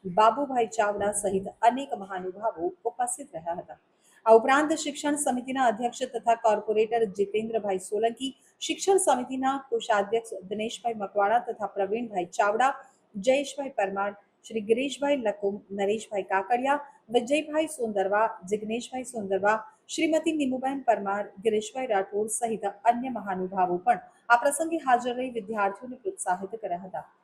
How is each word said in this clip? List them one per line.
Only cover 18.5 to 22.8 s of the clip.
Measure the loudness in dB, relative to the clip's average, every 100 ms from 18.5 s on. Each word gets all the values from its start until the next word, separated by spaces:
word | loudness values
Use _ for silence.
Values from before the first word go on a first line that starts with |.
| -4 -2 -6 -6 -10
સોંદરવા, | -8 -8 -2 2 2 2 -2 _ _
શ્રીમતી | -2 2 2 0
નીમુબેન | 0 -2 0 -2 -2
પરમાર, | 0 0 0 -4 -6 -2
ગિરીશભાઈ | 0 0 -2 -6 0
રાઠોડ | 0 0 -2 -2
સહિત | -2 -2 -2
અન્ય | -4 2